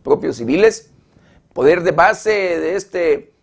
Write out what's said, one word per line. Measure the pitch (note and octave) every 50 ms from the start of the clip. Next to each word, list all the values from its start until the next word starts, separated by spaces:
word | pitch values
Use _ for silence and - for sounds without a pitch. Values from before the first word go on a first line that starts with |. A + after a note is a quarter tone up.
propios | _ C3 C#3+ - - D#3+ C3+
civiles. | A2+ A#2 A#2 C#3 F3+ G#3 A3 G#3+ - - _ _ _ _ _ _ _ _ _ _ _ _ _
Poder | _ - C3 C#3+ F3 F3 E3
de | F3
base | E3 E3 E3+ G3+ A3 G#3+ - G#3+
de | G#3+ G#3 F#3+ F3+ E3+ E3 D#3 D#3 F#3
este | G3 F#3+ _ - F#3 E3+ D#3+ D3 C#3 - _ _ _